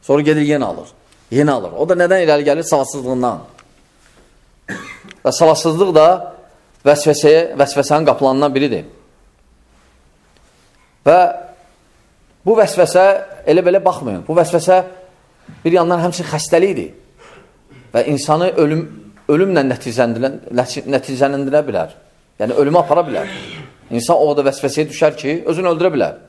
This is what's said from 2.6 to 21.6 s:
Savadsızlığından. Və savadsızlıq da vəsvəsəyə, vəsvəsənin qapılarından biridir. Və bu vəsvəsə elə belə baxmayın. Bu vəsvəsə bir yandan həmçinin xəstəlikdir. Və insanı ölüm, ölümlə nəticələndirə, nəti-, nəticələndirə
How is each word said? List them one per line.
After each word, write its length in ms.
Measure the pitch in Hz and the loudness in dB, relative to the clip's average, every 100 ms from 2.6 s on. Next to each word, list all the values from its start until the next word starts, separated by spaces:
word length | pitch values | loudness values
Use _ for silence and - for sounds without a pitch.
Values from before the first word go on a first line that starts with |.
Savadsızlığından. 760 | 160 151 135 147 123 127 123 92 - - _ _ _ _ _ _ _ _ _ _ - - - - - - | 0 -2 -2 -6 -6 -2 -4 -4 -12 -20 _ _ _ _ _ _ _ _ _ _ -18 -16 -16 -20 -20 -6
Və 80 | 127 | -4
savadsızlıq 640 | 127 160 156 165 160 196 | 2 4 4 0 0 2
da 400 | 156 160 185 - - - _ _ _ | 6 6 4 -4 -18 -20 _ _ _
vəsvəsəyə, 680 | 139 147 160 147 156 156 165 135 | 0 2 2 2 4 4 2 -2
vəsvəsənin 500 | 139 139 139 151 151 | -2 0 0 0 2
qapılarından 480 | 123 135 135 147 | 0 0 0 0
biridir. 300 | 135 139 98 - - _ _ _ _ _ _ _ _ _ _ _ _ _ _ _ _ _ _ _ _ 143 | 0 -2 -4 -8 -20 _ _ _ _ _ _ _ _ _ _ _ _ _ _ _ _ _ _ _ _ 4
Və 120 | 175 180 - - - _ _ _ _ _ _ _ _ | 4 4 0 -14 -20 _ _ _ _ _ _ _ _
bu 120 | 185 226 | 0 2
vəsvəsə 460 | 196 - 175 180 190 190 - - - | 2 2 2 4 4 2 -4 -8 0
elə 160 | 160 | 2
belə 200 | 180 190 | 4 2
baxmayın. 400 | 185 180 127 95 - | 0 -2 -8 -8 -2
Bu 80 | 165 | 0
vəsvəsə 460 | 160 170 160 185 180 - - _ _ _ - - | 2 0 2 0 0 -14 -20 _ _ _ -20 -8
bir 80 | 165 | -2
yandan 300 | 175 170 175 | 0 0 0
həmçinin 240 | 175 175 160 | -2 -4 -8
xəstəlikdir. 640 | 156 - 165 190 151 80 - _ _ - - _ _ _ - - | -8 0 0 0 -2 -10 -16 _ _ -20 -20 _ _ _ -20 -4
Və 120 | 113 131 | -2 -2
insanı 420 | 139 - 156 180 170 | -4 0 0 0 0
ölüm, 260 | 151 160 160 - - - - | 0 0 -6 -16 -20 -16 -2
ölümlə 360 | 147 196 175 135 | 0 2 0 0
nəticələndirə, 600 | 120 131 113 120 113 131 113 - 123 | -4 -6 -2 -2 0 -6 -6 -6 -4
nəti-, 280 | 123 - - | -4 -6 -4
nəticələndirə 720 | 139 - 131 139 139 139 147 | -4 -4 -2 -2 -2 0 -2